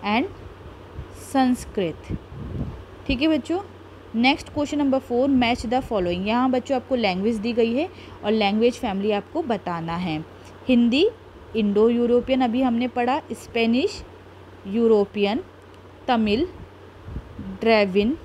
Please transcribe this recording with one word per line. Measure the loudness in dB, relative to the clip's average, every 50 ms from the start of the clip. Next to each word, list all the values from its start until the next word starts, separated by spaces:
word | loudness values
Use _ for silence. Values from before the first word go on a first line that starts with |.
| -2
and | 0 0 0 0 -2 -6 -14 -16 -18 -18 -18 -18 -18 -18 -18 -20 -16 -14 -14 -14 -14 -16 -18 -16 -4
संस्कृत, | 0 2 2 2 2 0 -2 -8 -4 -4 -2 -2 -4 -8 -8 -8 -8 -8 -8 -14 -14 -14 -12 -10 -8 -8 -8 -8 -8 -12 -16 -18 -18 -16 -4
ठीक | -4 -2 0
है | 2 2
बच्चों। | 2 2 0 -2 -4 -4 -4 -8 -16 -20 -20 -20 -20 -20 -20 -6 -2
Next | 2 4 4 2 2 -4 -8
question | -4 -4 -2 -2 0 0
number | 2 2 2 0
four, | 0 0 0 2 2 4
match | 4 4 4 2 0 -2
the | -2 -2 -2 -2
following। | -2 0 -2 0 0 0 -2 -2 -2
यहाँ | 0 0 2 2 2
बच्चों | 0 0 0 0 -2
आपको | -2 0 -2 -2
language | 0 0 0 0 0 0 0 -2
दी | 0 -2 -2
गई | 0 2 2 2 2
है | -2 -2 -4 -6 -16 -18 -18 -18 -6 -2
और | 0
language | 2 2 2 2 2 4 2 2 2
family | 0 -4 -4 -4 -2 0 0
आपको | 0 -2 -4 -4 -6 -6
बताना | -2 -2 -4 -4 -4 -6 -6 -6 -4 -4 -4
है। | -4 -4 -4 -4 -4 -6 -10 -16 -20 -20 -20 -20 -12 0 2
हिंदी | 4 4 6 4 4 4 2 2 0 -4 -20 -20 -20 -20 -20 -6 -2
इंडो | -2 0 2 4 4 4 4
यूरोपियन | 4 2 2 4 2 2 2 2 2 2
अभी | 2 2 2 2
हमने | 2 2 2 0 0 -2
पढ़ा, | -2 -2 0 0 0 -2 -4 -8
Spanish | -12 -12 -12 -6 -2 0 2 4 4 2 2 0 -2 -6 -16 -18 -20 -20 -20 -20 -20 -20 -20 -20 -20 -16 -12
European, | -4 0 2 4 6 6 6 4 0 0 -2 0 0 0 -2 -6 -8 -18 -20 -20 -20 -20 -20 -20 -20 -20 -10 0 0
तमिल | 2 2 4 2 2 2 0 -2 -4 -14 -18 -18 -18 -20 -20 -20 -20 -18 -16 -12 -12 -12 -12 -12 -14 -14
Draven | -12 -12 -10 -2 2 4 4 4 4 4 2 2 2 2 0 -2 -6